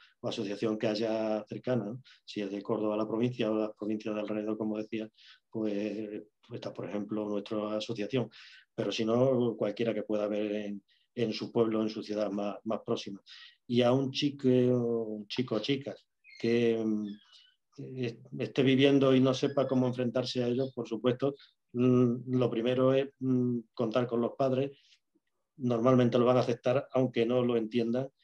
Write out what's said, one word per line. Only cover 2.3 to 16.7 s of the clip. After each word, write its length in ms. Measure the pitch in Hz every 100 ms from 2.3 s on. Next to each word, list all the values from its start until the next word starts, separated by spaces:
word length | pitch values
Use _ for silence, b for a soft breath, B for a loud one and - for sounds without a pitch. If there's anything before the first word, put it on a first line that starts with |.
| 107
es 80 | 98
de 120 | 101
Córdoba 360 | 98 110 107 107
la 100 | 110
provincia 440 | 110 123 127 110
o 40 | 107
las 160 | 107 -
provincias 380 | 104 107 107 107
de 60 |
alrededor, 360 | 104 107 104 107
como 200 | 107 107
decía, 320 | 107 113 110 B B B _
pues, 760 | 113 107 101 104 101 107 104 - _ _
pues 100 | 120
está, 160 | 101
por 160 | - 90
ejemplo, 380 | 104 104 107 104
nuestra 500 | 104 98 107 104 107
asociación. 520 | 107 117 104 131 113 B B B B
Pero 180 | - 104
si 140 | 98 110
no, 500 | 117 135 123 120 110
cualquiera 360 | 110 - 113
que 100 | 107
pueda 200 | - 107
haber 280 | 104 104 104
en, 320 | 104 104 101 _ _ _
en 200 | 123 110
su 180 | 107 110
pueblo, 300 | 120 110 110
en 80 | 110
su 120 | 110
ciudad 300 | 98 104 101
más, 260 | 101 101 98
más 180 | 110 107 -
próxima. 360 | 110 - 98 - B B B -
Y 140 | 123
a 100 | 120
un 200 | 131 135
chico, 360 | 135 147 135 131
un 800 | 127 123 123 117 117 107 107 104
chico 280 | - 127 107
o 40 |
chica 360 | - 139 104 95 _ _ - -
que, 420 | 117 117 117